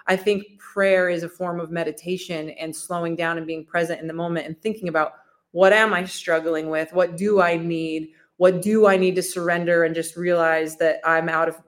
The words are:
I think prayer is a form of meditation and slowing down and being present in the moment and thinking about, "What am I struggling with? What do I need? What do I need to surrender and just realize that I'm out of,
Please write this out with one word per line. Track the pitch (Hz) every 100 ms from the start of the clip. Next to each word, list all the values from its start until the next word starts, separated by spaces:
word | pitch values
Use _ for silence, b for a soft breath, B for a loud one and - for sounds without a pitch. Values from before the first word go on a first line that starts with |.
| -
I | 190
think | 208 202 202 -
prayer | - 202 196 185 180
is | 170
a | 165
form | - 180 175
of | 160
meditation | 170 160 156 175 185 185 165 156
and | - 160
slowing | 156 - 175 170 165
down | 165 165
and | 160
being | 160
present | 156 175 165 165
in | 160
the |
moment | 165 170 165 151
and | 160
thinking | 220 214 175
about, | 160 151 - b b _
"What | 170 190
am | 214 220
I | 180 185
struggling | - - 165 160 160 156
with? | 156 160
What | 180 175 170
do | 202 202
I | 175 170
need? | 170 165 160 160 160 b b -
What | 180 175
do | 202 220 208
I | 190
need | 185 180
to |
surrender | 180 185 170 175 170 170
and | 165
just | 160 160 170
realize | 175 175 165 160 160 156
that | 165 -
I'm | 160 165 165
out | 160 165
of, | 160